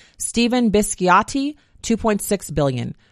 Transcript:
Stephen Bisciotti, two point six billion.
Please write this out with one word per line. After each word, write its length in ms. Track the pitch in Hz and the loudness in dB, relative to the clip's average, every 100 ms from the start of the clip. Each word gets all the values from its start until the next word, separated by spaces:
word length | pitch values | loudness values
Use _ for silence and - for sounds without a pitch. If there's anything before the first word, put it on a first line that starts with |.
| - - | -20 -12
Stephen 520 | - 226 240 247 233 | -6 0 2 2 2
Bisciotti, 840 | 208 208 - 180 185 226 277 277 - _ _ | 2 0 0 4 4 2 -4 -6 -8 _ _
two 140 | - 220 | -4 -2
point 260 | 226 202 | 0 -2
six 260 | - 202 - | -2 -4 -4
billion. 460 | 147 139 127 120 - _ | -2 -2 -2 -8 -12 _